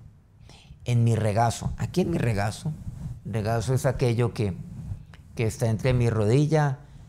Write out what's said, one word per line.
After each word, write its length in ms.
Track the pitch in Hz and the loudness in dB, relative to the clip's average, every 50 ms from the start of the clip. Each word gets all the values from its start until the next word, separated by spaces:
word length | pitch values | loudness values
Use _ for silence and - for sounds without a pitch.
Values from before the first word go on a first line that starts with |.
| - - - - _ _ _ - - - - - - - - - - | -20 -20 -20 -20 _ _ _ -20 -20 -20 -20 -20 -20 -20 -20 -10 -2
en 180 | - 120 120 | 0 2 4
mi 140 | 117 117 113 | 4 4 4
regazo. 560 | 101 104 110 98 110 117 117 - - - - - | 2 2 2 2 2 2 2 0 -2 -4 -6 -4
Aquí 260 | - - - - 175 | -4 -6 -4 -2 0
en 80 | 185 175 | 0 0
mi 80 | 165 165 | 0 0
regazo, 540 | - 117 110 98 101 110 - - - 156 151 - - - - - - - - - - | 0 0 0 0 -2 -2 -4 -6 -6 -8 -8 -8 -10 -12 -10 -10 -10 -10 -10 -10 -8
regazo 500 | - 101 113 98 107 117 117 104 127 131 | -6 -4 -2 -2 0 -2 0 0 0 0
es 100 | 123 - | 2 2
aquello 480 | 135 123 - 135 123 117 110 120 113 | 0 0 2 2 2 2 2 0 0
que, 240 | - - 107 98 85 - - - - - - - - - - - - - - - - | 0 -2 -2 -2 -2 -4 -8 -12 -12 -12 -10 -10 -10 -12 -14 -20 -20 -20 -20 -12 -6
que 120 | - 117 | -2 -2
está 220 | 110 - - 123 113 | -2 0 0 0 0
entre 240 | 113 92 - 131 | 0 0 2 2
mi 160 | 127 120 120 117 | 2 2 2 2
rodilla 720 | 104 110 104 104 120 143 151 147 156 156 147 143 131 - - - - - - | 2 2 4 4 4 4 4 4 4 2 2 2 0 -4 -10 -18 -20 -18 -16